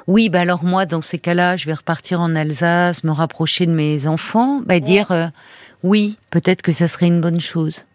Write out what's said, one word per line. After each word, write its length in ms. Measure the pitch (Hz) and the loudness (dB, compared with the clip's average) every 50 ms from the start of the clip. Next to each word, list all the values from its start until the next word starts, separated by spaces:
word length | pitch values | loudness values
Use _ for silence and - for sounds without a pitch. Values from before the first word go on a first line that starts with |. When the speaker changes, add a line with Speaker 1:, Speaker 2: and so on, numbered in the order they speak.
| - - | -4 2
Speaker 1:
oui, 220 | 190 220 226 220 | 2 4 4 4
bah 120 | 165 175 | 2 2
alors 220 | 175 175 180 175 160 | 2 0 0 0 0
moi, 220 | 180 180 190 196 160 | 0 0 0 0 -2
dans 140 | 170 165 | -2 -4
ces 180 | 156 - - 165 | -4 -6 -8 -6
cas-là, 380 | - 175 175 175 175 180 180 180 | -4 0 0 2 2 2 0 -2
je 100 | 151 151 | -4 -6
vais 60 | 160 | -6
repartir 440 | 151 - - 165 - - - 185 170 | -6 -4 -4 -6 -6 -4 -4 -2 -2
en 140 | 170 165 160 | 0 0 0
Alsace, 680 | 156 156 151 151 131 170 170 170 175 175 175 175 - - | -2 -2 -4 -2 -2 0 2 2 2 2 2 0 -2 -2
me 80 | 160 | -2
rapprocher 540 | 156 147 165 160 - - 160 156 - - 180 165 | 0 0 -2 -2 -2 -4 -4 -4 -2 0 0 0
de 40 | |
mes 360 | 165 160 151 151 151 147 135 156 | 2 2 0 0 0 0 -2 -2
enfants, 540 | 156 165 - - - 220 240 262 277 277 240 | -2 -4 -4 -2 0 0 2 2 0 -2 0
bah 100 | - 185 | 0 0
Speaker 2:
Hum. 40 | 175 | 0
Speaker 1:
dire, 300 | 139 143 196 - 208 - | 2 2 2 2 2 2
euh, 160 | 185 165 165 170 - - - - - - - - - _ - | 0 0 0 -2 -6 -10 -20 -20 -20 -20 -20 -20 -14 _ 0
oui, 340 | 180 208 214 208 208 214 - _ _ | 2 2 2 2 0 -4 -8 _ _
peut-être 300 | - 165 - 185 185 - - | -2 0 2 2 0 2 0
que 80 | - | -2
ça 160 | 160 - 175 165 | 0 0 0 -2
serait 180 | - - 180 175 | 0 0 2 2
une 140 | 170 170 | 4 2
bonne 180 | 160 170 170 170 | 2 0 0 -2
chose 460 | - - - 165 160 151 - - - _ _ | -4 -4 -4 -2 -2 -2 -4 -8 -14 _ _